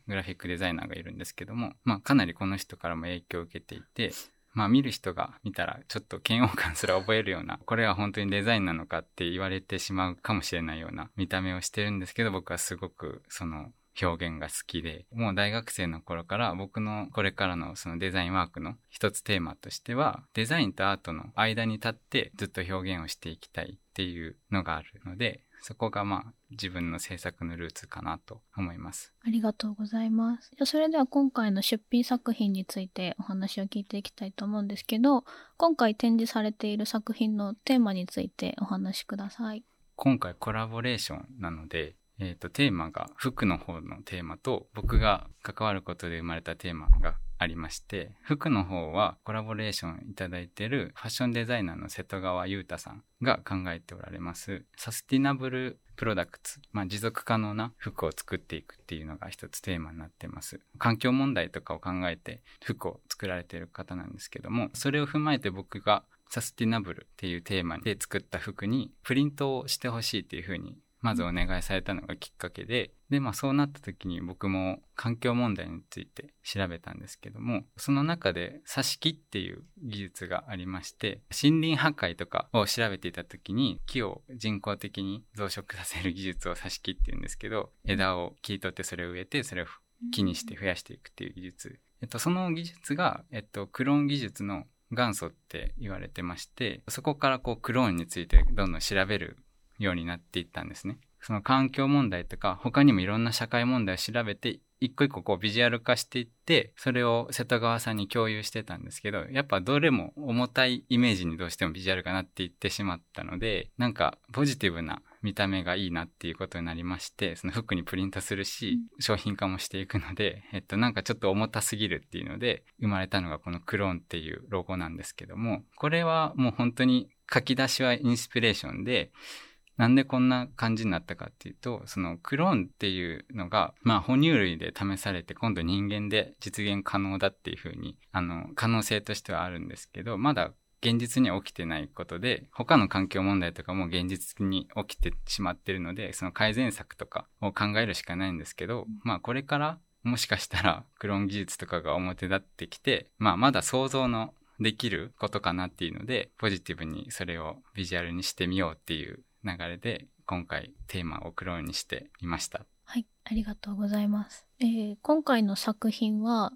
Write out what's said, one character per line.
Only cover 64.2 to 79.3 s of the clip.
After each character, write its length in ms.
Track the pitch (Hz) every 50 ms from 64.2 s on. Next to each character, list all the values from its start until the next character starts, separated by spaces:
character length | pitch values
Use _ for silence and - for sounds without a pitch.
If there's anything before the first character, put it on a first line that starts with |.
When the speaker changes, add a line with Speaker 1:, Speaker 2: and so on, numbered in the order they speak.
| - -
Speaker 1:
け 120 | - -
ど 80 | - -
も、 200 | 104 120 117 - -
そ 180 | - - 139
れ 80 | 135 151
を 80 | 147
踏 120 | 139 - 151
ま 140 | 151 156 147
え 60 | 117
て 100 | - 101
僕 300 | 92 95 - - - 101
が 240 | - 107 104 98 - _ _ _ _
サ 140 | - - 120
ス 120 | - - -
テ 120 | - 120
ィ 20 |
ナ 140 | 110 113 113
ブ 120 | 95 92 80
ル 140 | - - _
っ 60 | -
て 120 | - -
い 100 | 92 87
う 40 | 87
テ 200 | 87 - 104 95
ー 20 | 87
マ 140 | 85 80
で 180 | 78 - 113 101
作 200 | - - - -
っ 40 | 98
た 160 | - - -
服 300 | 95 - 110 92 - 98
に 240 | 104 117 135 110 - - _ -
プ 120 | - 131
リ 80 | 135 143
ン 80 | 147
ト 260 | 143 143 143 139 135
を 120 | 127 131 135
し 80 | -
て 100 | - -
ほ 140 | 123 117 117
し 180 | 117 - - 104
い 20 | 87
っ 20 |
て 100 | - -
い 60 | -
う 20 | -
ふ 60 | -
う 80 | 92
に 200 | 85 85 - - - _ _ _ _
ま 140 | - 117 107
ず 80 | 95 87
お 80 | 87
願 260 | 87 87 85 - 92
い 40 | 90
さ 140 | - - 98
れ 60 | 95
た 120 | 92 - 95
の 80 | 87
が 160 | - - -
き 120 | - - -
っ 60 | _
か 140 | - - 87
け 160 | - - 92
で、 260 | 98 120 123 95 - - _ _ -
で、 120 | 139 143
ま 80 | 135 120
あ、 40 | 98
そ 180 | - - 139
う 20 | 135
な 140 | 143 147
っ 40 | 143
た 80 | 143 -
時 300 | - 107 90 - - 92
に 100 | 87 85
僕 300 | 85 87 92 - - 98
も 320 | 95 95 92 92 92 - - _ _
環 200 | - - 117 120
境 180 | 117 - 123 120
問 200 | 120 123 113 98
題 160 | 87 87 85
に 100 | 82 85 - -
つ 120 | - 92
い 40 | 90
て 280 | - - - - - _ _ -
調 240 | - - 101 95
べ 100 | 87 85
た 140 | 82 - -
ん 80 | - -
で 80 | -
す 100 | 98 -
け 120 | - - 101
ど 100 | 104 110
も、 240 | 110 120 120 - - _ _
そ 160 | - - - 143
の 100 | 139 147
中 300 | 160 170 170 - 98 87
で 260 | 87 87 - - - -
挿 160 | - - 139 135
し 140 | - -
木 120 | - - 165
っ 40 | -
て 240 | - _ _